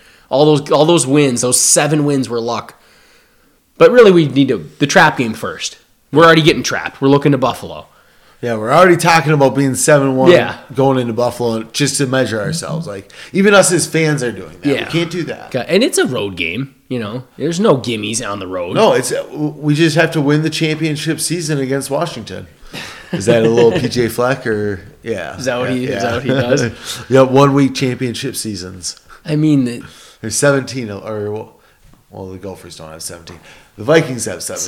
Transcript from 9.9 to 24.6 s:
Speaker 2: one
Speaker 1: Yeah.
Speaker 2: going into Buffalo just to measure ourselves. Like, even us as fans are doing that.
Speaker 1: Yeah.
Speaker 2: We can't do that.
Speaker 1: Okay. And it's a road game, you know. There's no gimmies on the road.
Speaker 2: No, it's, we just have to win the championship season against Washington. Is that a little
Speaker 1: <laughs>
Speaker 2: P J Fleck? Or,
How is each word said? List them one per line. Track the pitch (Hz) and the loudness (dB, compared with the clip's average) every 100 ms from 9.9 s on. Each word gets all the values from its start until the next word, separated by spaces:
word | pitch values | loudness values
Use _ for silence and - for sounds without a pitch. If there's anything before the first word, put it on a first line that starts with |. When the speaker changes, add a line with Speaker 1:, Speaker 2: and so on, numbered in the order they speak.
| 147 135 131 | 4 4 4
Speaker 2:
one | 131 | 6
Speaker 1:
Yeah. | 170 95 - - | 6 4 -6 -8
Speaker 2:
going | 135 135 131 | 0 2 2
into | 120 | 0
Buffalo | 113 120 120 120 113 | -2 -2 -2 -2 -4
just | 113 - 143 - | -6 -4 -2 0
to | 135 | 0
measure | 131 120 110 | 0 0 -2
ourselves. | 101 82 90 80 87 | -4 -6 -6 -8 -8
Like, | 98 - - - | -12 -16 -20 -6
even | 185 196 | 0 4
us | 202 175 | 6 4
as | 175 - | 2 0
fans | 160 156 147 | 0 0 0
are | 123 | -4
doing | 95 85 85 | -6 -12 -6
that. | 143 | -2
Speaker 1:
Yeah. | 123 - | -2 -2
Speaker 2:
We | |
can't | 160 170 | -4 -4
do | 180 | -4
that. | 151 113 - | -8 -10 -8
Speaker 1:
Okay. | 127 - | -6 0
And | 185 | 2
it's | 294 381 | 2 0
a | 294 | -2
road | 123 101 87 | -2 -6 -6
game, | 82 95 139 - - | -6 -6 -8 -12 -8
you | 127 | -6
know. | 104 120 123 - | -6 -10 -12 -8
There's | 139 170 | -4 0
no | 214 139 | 2 2
gimmies | 117 110 104 117 110 | 0 -6 -4 -6 -6
on | 101 | -8
the | 92 | -8
road. | 92 87 | -6 -4
Speaker 2:
No, | 156 214 | 2 2
it's, | 127 127 - - | 2 0 -6 -6
we | 143 151 151 147 | -6 -8 -4 -2
just | 147 165 | 2 2
have | 156 165 | 2 0
to | 160 | 0
win | 139 151 | 0 2
the | 156 | 0
championship | 151 160 151 160 147 156 156 | -2 -2 -2 -4 -4 -4 -4
season | - 170 151 147 | -4 -6 -4 -4
against | 131 139 123 | -2 -4 -4
Washington. | 139 165 123 107 95 95 _ - - - - - | -4 -4 -8 -12 -14 -16 _ -20 -16 -16 -18 -10
Is | 175 101 | -4 0
that | 117 | 2
a | 113 | 4
little | 117 117 | 4 4
Speaker 1:
<laughs> | 170 | 4
Speaker 2:
P | 123 | -2
J | 123 113 | -2 -2
Fleck? | 110 123 139 123 | -2 -2 -2 -4
Or, | 107 | -4